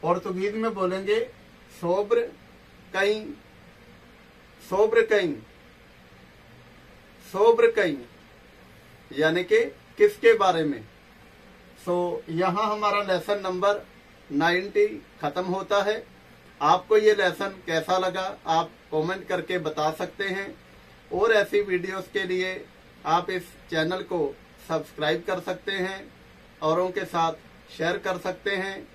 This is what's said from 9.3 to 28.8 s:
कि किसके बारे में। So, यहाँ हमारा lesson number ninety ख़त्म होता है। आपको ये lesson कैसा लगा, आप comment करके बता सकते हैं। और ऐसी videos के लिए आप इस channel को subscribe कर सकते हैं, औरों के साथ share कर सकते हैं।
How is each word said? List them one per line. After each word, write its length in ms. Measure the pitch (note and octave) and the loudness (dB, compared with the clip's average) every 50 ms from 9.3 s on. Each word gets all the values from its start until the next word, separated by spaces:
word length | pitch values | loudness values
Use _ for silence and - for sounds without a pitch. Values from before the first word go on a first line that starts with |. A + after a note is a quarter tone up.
| D#3+ F3 F3+ | 2 0 0
कि 200 | - G#3+ A3+ A#3 C#4 - - - - - - | 2 2 2 2 2 -4 -14 -20 -20 0 4
किसके 360 | G#3+ G#3 G#3 - - A3+ A3+ A3+ | 4 4 4 6 6 6 6 8
बारे 260 | G3 F#3+ F3 E3 D#3 | 6 4 4 2 2
में। 200 | D3+ C#3 A2+ G#2 - - - - - - - - - - - - - - - - - - - - | 0 -2 -4 -8 -16 -20 -20 -20 -20 -20 -20 -20 -20 -20 -20 -20 -20 -20 -20 -20 -20 -20 -12 -4
So, 100 | F#3 F3+ F3 F3 F3 E3+ - - - | -2 0 0 0 -2 -4 -6 -8 -6
यहाँ 420 | E3 E3 F3+ F#3 F3 G3+ A3 A3 | -2 0 0 0 0 0 0 -2
हमारा 300 | G#3+ G#3+ G#3+ G#3 G3+ G3+ G3+ | -2 0 0 0 0 0 0
lesson 380 | F#3+ F#3 F3 - - G3+ G3+ | 0 -2 -2 0 -2 -4 -2
number 440 | F#3+ F#3+ F#3 F#3 F#3 G3+ G3+ G#3 - - - - - - - - - - | -2 -4 -4 0 2 2 2 0 -4 -14 -20 -20 -20 -20 -20 -20 -18 -6
ninety 580 | C#3 C#3 D#3+ E3+ F3 F3+ F#3+ G3+ - G#3 G#3 G#3 E3+ D3 - - - - | -2 0 2 2 2 0 -2 -2 2 2 2 2 0 -6 -14 -18 -16 -6
ख़त्म 240 | - F#3 F#3 F3+ F#3 | -6 -6 -4 -4 -4
होता 360 | F#3 F3+ F#3+ F#3+ - G3+ G3+ G3 | -4 -4 -4 -2 0 0 0 2
है। 200 | G3+ G#3+ A#3 - - - - - - - - - - - - | 0 -2 -4 -6 -14 -20 -20 -20 -20 -20 -20 -20 -20 -12 -2
आपको 360 | C#3 D3 F3 F#3 F#3 - G#3+ G#3+ | 2 2 2 2 2 4 2 6
ये 160 | G#3+ G#3+ G#3+ | 6 6 4
lesson 400 | G3+ G3 F3+ E3+ - G3+ F#3+ F#3+ F#3 - | 4 2 0 0 -2 -6 -8 -8 -10 -8
कैसा 320 | E3+ E3 D#3+ D#3 F3 F#3 F#3 | -2 -2 -2 0 0 0 0
लगा, 280 | F#3 F#3 F3 F#3+ F#3 F#3 - - - - | 0 -2 -2 -4 -6 -6 -8 -10 -4 0
आप 240 | D#3+ E3 E3 D#3+ - - - - | 0 0 0 -2 -8 -20 -16 -4
comment 360 | - D#3 D#3 E3+ F#3 F#3+ - - | -2 -2 -2 -2 -4 -6 -6 -4
करके 300 | F#3 F3+ E3 - F#3 F3+ | -4 -4 -4 -4 -4 -4
बता 300 | D#3+ D#3 D#3 - D3+ D#3 | -4 -4 -4 -2 -2 -2
सकते 320 | D#3 - F#3 - - - G3+ | -2 -4 -8 -10 -6 -6 -6
हैं। 300 | G3 F#3 G3 G3 G3 - - - - - - - - - - - - | -4 -4 -6 -6 -8 -12 -18 -20 -20 -20 -20 -20 -20 -20 -20 -14 -6
और 220 | - F3+ G3+ A3+ A3+ | -2 0 2 4 4
ऐसी 280 | G#3 G3+ G3+ - G#3 | 4 2 2 0 0
videos 440 | G#3 G3+ F#3 F3+ E3+ F#3+ F#3+ F#3+ F3+ - - | 0 2 -2 -2 -2 -4 -6 -6 -8 -6 -6
के 100 | G3 F#3+ | -6 -4
लिए 420 | F3+ F#3 F#3 F#3 F#3 F#3 - - - - - - - - - - | -2 -2 -4 -4 -4 -6 -10 -12 -16 -20 -20 -20 -20 -20 -12 -4
आप 240 | D3 D#3+ F3 F3 F#3+ | 0 0 0 0 -2
इस 140 | F#3 F3+ F3 - - - - - | -6 -8 -8 -10 -20 -20 -14 -6
channel 320 | E3+ D#3+ D#3+ E3 F#3 F#3 - | -2 -2 -2 -2 -2 -6 -6
को 160 | - F3+ F3 D3+ C#3 - - - - - - - - | -4 -4 -2 -2 -2 -4 -8 -20 -20 -20 -20 -10 -6
subscribe 540 | D#3+ D#3+ D3+ - - - D3+ D3+ G3+ F3 - - | -6 -6 -6 -8 -8 -4 -2 -2 -2 -2 -2 -4
कर 120 | F#3+ F3+ | -6 -6
सकते 320 | - - F#3 F3+ - - | -4 -8 -8 -8 -6 -6
हैं, 400 | G3 G3 F3+ F#3+ F#3+ F#3+ - - - - - - - - - - - - | -4 -4 -4 -4 -6 -10 -14 -18 -20 -20 -20 -20 -20 -20 -20 -20 -16 -4
औरों 280 | D#3 D#3 D#3+ E3+ F#3 F#3 | 0 0 2 2 0 0
के 160 | F3+ G3+ F#3 | -2 -4 -6
साथ 280 | - - E3+ E3 E3 D#3+ D#3 - - - - - - - - | -4 -2 0 0 0 -2 -6 -14 -20 -20 -20 -20 -20 -8 -4
share 200 | D#3+ E3 - - | -2 -2 -2 -2
कर 200 | - F#3+ F#3 F3 | -4 -4 -6 -4
सकते 380 | - F#3 F3+ F3+ - G3+ G3+ | -4 -6 -8 -4 -4 -4 -4
हैं। 320 | F#3+ F#3+ G3 F#3+ F#3+ | -2 -4 -6 -8 -10